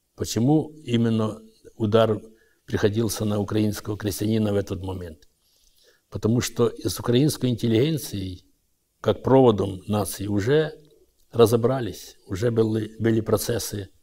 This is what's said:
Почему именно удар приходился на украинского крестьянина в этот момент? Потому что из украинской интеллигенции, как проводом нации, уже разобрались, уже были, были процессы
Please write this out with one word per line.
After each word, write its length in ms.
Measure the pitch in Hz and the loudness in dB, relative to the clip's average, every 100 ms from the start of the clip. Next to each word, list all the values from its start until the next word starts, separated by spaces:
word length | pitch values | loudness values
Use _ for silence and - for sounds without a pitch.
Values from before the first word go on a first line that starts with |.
| _ - | _ -10
Почему 540 | - 110 127 156 - - | -4 0 2 2 0 -10
именно 560 | - 117 117 110 107 107 - _ - - | -2 0 2 0 -2 -6 -16 _ -16 -4
удар 440 | 107 113 110 101 - _ _ _ - | 2 4 4 0 -6 _ _ _ -8
приходился 580 | 98 107 110 110 - | 0 0 0 -2 -2
на 140 | 107 104 | -4 -2
украинского 580 | 101 107 107 95 - 101 | -2 0 0 -2 -8 -6
крестьянина 560 | 104 - 107 110 107 | -6 -4 -2 0 0
в 40 | 101 | -2
этот 260 | 98 92 | -4 -8
момент? 460 | 95 92 85 78 _ _ _ _ _ _ _ _ _ | -8 -10 -12 -18 _ _ _ _ _ _ _ _ _
Потому 320 | 101 107 123 | -4 0 0
что 260 | - - 117 | 0 0 -2
из 300 | - 104 - | 0 -6 -4
украинской 520 | 123 120 147 - 127 | 0 2 2 0 -2
интеллигенции, 960 | 113 117 110 151 156 - 101 92 90 _ _ _ _ _ _ | -2 2 2 2 -2 -6 -8 -8 -12 _ _ _ _ _ _
как 220 | 113 - | -2 0
проводом 600 | 113 135 123 98 101 95 - | 4 6 6 4 0 -6 -4
нации, 400 | 104 95 - 101 | -2 -2 -6 -4
уже 500 | 101 110 151 151 - - _ _ _ _ | -2 2 0 0 -8 -20 _ _ _ _
разобрались, 840 | 110 107 117 117 131 107 - - - - | 4 4 4 0 -2 -6 -10 -18 -20 -10
уже 240 | 92 120 | -4 -2
были, 460 | 113 110 110 107 - | 0 0 0 -4 -2
были 220 | 113 113 | 0 0
процессы 680 | 107 107 - 117 - 104 95 _ | 0 -2 -2 -6 -6 -10 -12 _